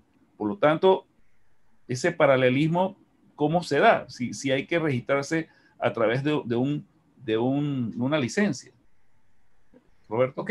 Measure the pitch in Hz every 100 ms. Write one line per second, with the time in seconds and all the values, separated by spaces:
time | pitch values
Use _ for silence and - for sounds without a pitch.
0 | _ _ _ - 104 104 147 156 190 190
1 | - _ - - - - _ _ - 127
2 | 175 170 147 131 127 127 160 170 185 -
3 | _ _ _ - 147 170 170 143 214 180
4 | - - 120 104 135 131 - 170 156 123
5 | 107 139 139 160 160 _ _ - 117 113
6 | 110 123 139 151 113 117 131 147 - _
7 | _ _ 107 110 123 139 147 139 117 -
8 | 127 156 117 - 208 127 - _ _ -
9 | - - - - - - - - _ -
10 | - 110 131 151 190